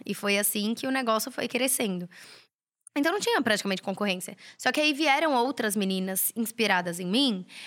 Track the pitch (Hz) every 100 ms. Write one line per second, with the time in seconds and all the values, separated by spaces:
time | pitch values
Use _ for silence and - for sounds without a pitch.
0 | - 196 202 202 202 214 208 233 269 262
1 | 240 220 262 - 240 240 262 - 220 180
2 | 175 - - - - _ _ _ - 294
3 | 320 403 466 440 226 208 202 190 - 185
4 | 208 185 - - - - 262 269 302 277
5 | 311 277 320 254 247 277 220 208 190 190
6 | 190 190 - 226 220 - 208 185 175 170
7 | 180 226 277 185 180 -